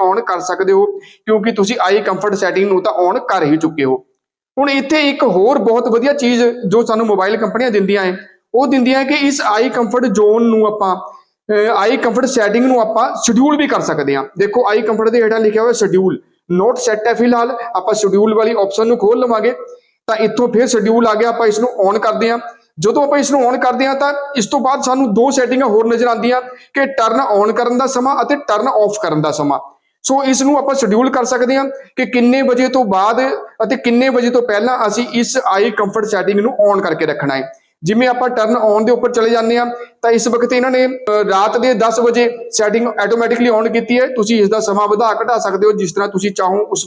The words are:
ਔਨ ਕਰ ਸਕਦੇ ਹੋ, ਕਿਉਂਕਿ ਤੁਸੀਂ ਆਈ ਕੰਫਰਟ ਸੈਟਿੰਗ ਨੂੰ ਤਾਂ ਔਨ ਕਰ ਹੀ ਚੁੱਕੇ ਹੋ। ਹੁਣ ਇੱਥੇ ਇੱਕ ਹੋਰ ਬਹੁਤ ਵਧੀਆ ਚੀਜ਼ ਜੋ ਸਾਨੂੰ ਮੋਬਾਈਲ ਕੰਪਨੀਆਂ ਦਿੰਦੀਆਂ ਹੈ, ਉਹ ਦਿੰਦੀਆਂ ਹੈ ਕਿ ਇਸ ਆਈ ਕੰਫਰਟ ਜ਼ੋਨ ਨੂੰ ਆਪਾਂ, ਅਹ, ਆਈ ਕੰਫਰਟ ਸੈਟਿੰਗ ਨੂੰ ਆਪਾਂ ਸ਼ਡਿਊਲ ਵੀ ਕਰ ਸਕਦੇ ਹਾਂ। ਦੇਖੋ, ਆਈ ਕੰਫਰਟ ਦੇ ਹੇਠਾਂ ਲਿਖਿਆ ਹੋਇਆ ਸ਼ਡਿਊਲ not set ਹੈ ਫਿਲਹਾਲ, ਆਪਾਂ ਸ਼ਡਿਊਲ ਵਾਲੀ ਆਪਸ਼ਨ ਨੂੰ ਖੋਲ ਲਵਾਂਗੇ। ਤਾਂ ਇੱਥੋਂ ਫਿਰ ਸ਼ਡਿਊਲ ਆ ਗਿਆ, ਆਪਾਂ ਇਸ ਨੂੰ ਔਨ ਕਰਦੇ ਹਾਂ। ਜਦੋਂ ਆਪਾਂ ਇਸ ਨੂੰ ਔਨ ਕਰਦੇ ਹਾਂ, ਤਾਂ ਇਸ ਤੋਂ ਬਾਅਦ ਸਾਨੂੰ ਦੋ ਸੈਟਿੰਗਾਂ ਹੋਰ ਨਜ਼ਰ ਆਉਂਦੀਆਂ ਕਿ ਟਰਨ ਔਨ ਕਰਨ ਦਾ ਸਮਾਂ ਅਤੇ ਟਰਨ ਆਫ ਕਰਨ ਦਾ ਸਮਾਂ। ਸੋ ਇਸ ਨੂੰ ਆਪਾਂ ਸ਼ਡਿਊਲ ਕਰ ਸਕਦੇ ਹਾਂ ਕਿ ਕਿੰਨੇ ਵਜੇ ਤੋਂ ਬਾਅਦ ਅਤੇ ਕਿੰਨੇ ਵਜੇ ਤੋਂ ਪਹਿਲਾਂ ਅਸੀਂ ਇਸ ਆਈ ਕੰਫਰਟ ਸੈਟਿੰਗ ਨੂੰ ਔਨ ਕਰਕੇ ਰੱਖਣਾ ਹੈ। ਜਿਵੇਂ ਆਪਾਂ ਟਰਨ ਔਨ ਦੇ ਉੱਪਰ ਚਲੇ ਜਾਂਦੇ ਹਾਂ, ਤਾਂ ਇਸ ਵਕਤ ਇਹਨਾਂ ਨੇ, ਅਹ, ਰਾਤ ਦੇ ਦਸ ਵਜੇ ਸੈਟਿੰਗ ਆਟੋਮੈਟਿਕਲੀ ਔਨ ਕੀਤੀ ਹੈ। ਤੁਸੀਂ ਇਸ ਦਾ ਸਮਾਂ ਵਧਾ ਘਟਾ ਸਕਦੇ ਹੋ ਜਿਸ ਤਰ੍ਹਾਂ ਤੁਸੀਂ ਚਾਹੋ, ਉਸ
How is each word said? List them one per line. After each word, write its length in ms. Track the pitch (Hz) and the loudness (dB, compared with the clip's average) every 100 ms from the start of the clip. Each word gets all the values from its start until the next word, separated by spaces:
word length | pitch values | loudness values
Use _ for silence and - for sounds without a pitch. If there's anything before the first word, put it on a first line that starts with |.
ਔਨ 200 | 185 208 | 0 0
ਕਰ 200 | 226 180 | -2 -4
ਸਕਦੇ 320 | 170 180 190 | -4 -2 2
ਹੋ, 140 | 196 208 196 - - - | 2 2 -2 -16 -10 -2
ਕਿਉਂਕਿ 260 | 214 220 | 0 0
ਤੁਸੀਂ 240 | 208 196 240 | 0 -2 0
ਆਈ 200 | 180 208 | 0 0
ਕੰਫਰਟ 340 | 208 190 208 | 0 -2 -2
ਸੈਟਿੰਗ 340 | 196 185 185 202 | -2 -2 0 0
ਨੂੰ 140 | 185 | 0
ਤਾਂ 100 | 185 | 0
ਔਨ 260 | 180 175 240 | 0 0 0
ਕਰ 240 | - 196 | -2 0
ਹੀ 140 | 151 156 | 2 2
ਚੁੱਕੇ 280 | 160 156 | 0 -2
ਹੋ। 200 | 135 131 - _ _ _ _ - | -2 -2 -6 _ _ _ _ -4
ਹੁਣ 120 | 277 | -2
ਇੱਥੇ 400 | 277 269 311 294 | -2 0 0 0
ਇੱਕ 140 | 277 | 0
ਹੋਰ 340 | 254 180 214 285 | 0 2 2 2
ਬਹੁਤ 300 | 214 233 247 | 2 0 0
ਵਧੀਆ 240 | 233 269 | 0 0
ਚੀਜ਼ 320 | 285 247 240 240 240 190 | 0 0 2 2 0 0
ਜੋ 160 | 220 | 0
ਸਾਨੂੰ 220 | 226 220 226 | 2 0 0
ਮੋਬਾਈਲ 300 | 190 190 220 | 0 0 -2
ਕੰਪਨੀਆਂ 340 | 208 226 254 | -2 -2 0
ਦਿੰਦੀਆਂ 340 | 208 190 202 | 0 0 0
ਹੈ, 120 | 185 185 - _ _ | -2 -4 -12 _ _
ਉਹ 120 | 233 269 | 0 2
ਦਿੰਦੀਆਂ 320 | 262 247 262 | 2 2 2
ਹੈ 60 | |
ਕਿ 100 | 269 | 0
ਇਸ 260 | 294 277 285 | 0 0 -2
ਆਈ 280 | 214 214 254 | -2 0 0
ਕੰਫਰਟ 380 | 254 240 247 254 | -2 -2 0 0
ਜ਼ੋਨ 360 | 196 208 220 | 2 4 4
ਨੂੰ 240 | 233 220 214 | 2 2 0
ਆਪਾਂ, 300 | 208 196 180 - - _ _ - | 0 -2 -2 -8 -20 _ _ -2
ਅਹ, 140 | 208 214 | 0 2
ਆਈ 280 | 226 208 262 | 2 0 0
ਕੰਫਰਟ 300 | 240 214 262 | 0 0 0
ਸੈਟਿੰਗ 400 | 240 202 233 262 | 0 0 2 2
ਨੂੰ 140 | 247 | 2
ਆਪਾਂ 340 | 220 220 262 | 0 0 -2
ਸ਼ਡਿਊਲ 420 | - - 214 285 302 | -2 0 2 2 2
ਵੀ 100 | 285 | 0
ਕਰ 140 | 208 | -2
ਸਕਦੇ 360 | 165 147 139 139 | -2 -2 -2 -2
ਹਾਂ। 80 | 139 170 | -4 -4
ਦੇਖੋ, 300 | 202 240 202 | -2 0 0
ਆਈ 140 | 214 | 0
ਕੰਫਰਟ 260 | 226 220 220 | 0 0 0
ਦੇ 140 | 233 | 2
ਹੇਠਾਂ 180 | 220 226 | 2 2
ਲਿਖਿਆ 220 | 220 214 | 0 2
ਹੋਇਆ 100 | 233 | 0
ਸ਼ਡਿਊਲ 500 | 233 196 185 185 - - _ - | 0 2 2 0 -2 -8 _ -4
not 200 | 180 214 | 0 2
set 260 | 247 240 214 226 | 0 -2 -2 0
ਹੈ 80 | |
ਫਿਲਹਾਲ, 420 | 220 240 240 240 - - 185 | 2 2 2 0 -4 -4 -4
ਆਪਾਂ 180 | 190 | -2
ਸ਼ਡਿਊਲ 400 | 208 202 196 220 | 0 2 2 2
ਵਾਲੀ 200 | 220 220 233 | 2 2 0
ਆਪਸ਼ਨ 280 | 196 214 226 | 0 0 0
ਨੂੰ 120 | 240 | 2
ਖੋਲ 200 | 202 247 | 2 2
ਲਵਾਂਗੇ। 360 | 247 220 226 240 - - _ _ - | 0 0 -2 -4 -10 -20 _ _ -6
ਤਾਂ 100 | 220 | -2
ਇੱਥੋਂ 320 | 220 226 240 | 0 0 0
ਫਿਰ 180 | 214 247 | 2 2
ਸ਼ਡਿਊਲ 400 | 226 208 233 233 | 2 2 2 2
ਆ 80 | |
ਗਿਆ, 140 | 214 233 | 2 0
ਆਪਾਂ 180 | 226 226 | 0 0
ਇਸ 140 | 214 | 0
ਨੂੰ 80 | 247 | -2
ਔਨ 300 | 233 196 214 | 0 0 0
ਕਰਦੇ 320 | 226 196 226 | -2 0 -2
ਹਾਂ। 80 | 233 - - _ - | -2 -8 -18 _ -2
ਜਦੋਂ 240 | 196 294 | 0 2
ਆਪਾਂ 160 | 285 285 | 2 0
ਇਸ 120 | 254 | 0
ਨੂੰ 160 | 277 240 | 2 2
ਔਨ 120 | 254 | 0
ਕਰਦੇ 280 | 254 233 269 | 0 0 -2
ਹਾਂ, 80 | |
ਤਾਂ 200 | 269 285 285 285 285 | 0 -2 -2 -6 -4
ਇਸ 100 | 202 | -2
ਤੋਂ 140 | 285 | -2
ਬਾਅਦ 220 | 262 269 | 0 -2
ਸਾਨੂੰ 320 | 254 262 262 | -2 0 2
ਦੋ 160 | 202 262 | 2 2
ਸੈਟਿੰਗਾਂ 380 | 262 240 254 262 | 2 0 0 2
ਹੋਰ 180 | 208 226 | 2 2
ਨਜ਼ਰ 200 | 233 247 | 0 0
ਆਉਂਦੀਆਂ 340 | 226 240 254 | 0 0 -2
ਕਿ 460 | 254 - - 277 277 | -4 -14 -8 -2 -2
ਟਰਨ 340 | 262 226 233 | 0 0 0
ਔਨ 320 | 262 202 208 | 0 2 2
ਕਰਨ 260 | 226 233 247 | 0 0 0
ਦਾ 80 | 262 | 0
ਸਮਾਂ 360 | 262 262 277 | 0 0 0
ਅਤੇ 140 | 240 285 | -2 -2
ਟਰਨ 320 | - 214 247 | -2 -2 0
ਆਫ 280 | 214 208 208 | 2 0 0
ਕਰਨ 200 | 170 156 | -2 -2
ਦਾ 80 | 151 | -2
ਸਮਾਂ। 300 | 147 143 135 - _ _ _ | -2 -2 -2 -6 _ _ _
ਸੋ 220 | - 269 | -2 0
ਇਸ 180 | 269 262 | 0 0
ਨੂੰ 160 | 269 285 | 2 0
ਆਪਾਂ 160 | 269 | 0
ਸ਼ਡਿਊਲ 360 | 269 220 214 262 | -2 0 2 0
ਕਰ 140 | 262 | 0
ਸਕਦੇ 320 | 240 254 247 269 | -2 -2 0 0
ਹਾਂ 80 | 277 - - - | -2 -8 -10 -6
ਕਿ 100 | 254 | -2
ਕਿੰਨੇ 360 | 247 240 262 | 0 2 2
ਵਜੇ 260 | 254 247 254 | 2 2 2
ਤੋਂ 160 | 262 | 0
ਬਾਅਦ 360 | 220 190 208 233 262 - - - | 0 0 0 0 -2 -4 -8 -6
ਅਤੇ 140 | - 254 | -2 -2
ਕਿੰਨੇ 320 | 240 240 269 | 0 2 2
ਵਜੇ 220 | 247 240 | 2 2
ਤੋਂ 120 | 247 | 0
ਪਹਿਲਾਂ 440 | 226 208 240 247 214 | 0 0 0 0 -2
ਅਸੀਂ 200 | 233 240 | -2 -2
ਇਸ 260 | 233 233 262 - | -2 -2 -2 0
ਆਈ 240 | 190 233 | 0 0
ਕੰਫਰਟ 340 | 214 202 220 | 0 -2 -2
ਸੈਟਿੰਗ 360 | 208 196 180 202 | -2 -2 0 0
ਨੂੰ 160 | 226 - | 0 2
ਔਨ 200 | 208 196 | 2 2
ਕਰਕੇ 260 | 185 160 156 | -2 -2 -2
ਰੱਖਣਾ 300 | 143 143 135 | -2 -4 -4
ਹੈ। 160 | - - _ _ | -6 -14 _ _
ਜਿਵੇਂ 260 | 160 220 254 | -2 0 2
ਆਪਾਂ 200 | 247 247 | 0 -2
ਟਰਨ 280 | 240 220 240 | 0 0 2
ਔਨ 280 | 214 208 | 2 2
ਦੇ 80 | 226 | 2
ਉੱਪਰ 200 | 233 233 | 0 0
ਚਲੇ 180 | 226 226 | 0 0
ਜਾਂਦੇ 280 | 233 226 240 | 0 0 0
ਹਾਂ, 80 | 240 240 - _ | -2 -6 -14 _
ਤਾਂ 80 | 233 | 0
ਇਸ 180 | 233 247 | 2 0
ਵਕਤ 240 | 233 240 | 0 0
ਇਹਨਾਂ 180 | 247 254 | 0 0
ਨੇ, 160 | 254 254 | 2 0
ਅਹ, 380 | 262 - 214 196 | -2 -2 0 2
ਰਾਤ 280 | 190 214 226 | 0 0 0
ਦੇ 160 | 254 | 0
ਦਸ 240 | 220 226 226 | 2 0 2
ਵਜੇ 520 | 240 233 240 240 - | 2 2 0 -2 -6
ਸੈਟਿੰਗ 380 | - 214 226 233 | -2 0 0 -2
ਆਟੋਮੈਟਿਕਲੀ 600 | 214 202 233 226 233 240 | -2 -2 0 0 0 2
ਔਨ 200 | 214 220 | 2 0
ਕੀਤੀ 320 | 226 233 240 | -2 0 0
ਹੈ। 60 | 254 | 0
ਤੁਸੀਂ 340 | 254 208 226 | -2 0 2
ਇਸ 80 | 202 | 2
ਦਾ 120 | 220 | 0
ਸਮਾਂ 280 | 208 202 208 | 0 0 0
ਵਧਾ 260 | 208 233 208 | 0 0 0
ਘਟਾ 160 | 226 226 | -2 -2
ਸਕਦੇ 280 | 208 185 214 | -2 0 2
ਹੋ 60 | |
ਜਿਸ 200 | 208 185 | 2 -2
ਤਰ੍ਹਾਂ 160 | 208 202 | -4 -4
ਤੁਸੀਂ 220 | 196 202 | -2 -4
ਚਾਹੋ, 280 | 196 185 196 | -2 -2 0
ਉਸ 280 | 208 180 | -2 -6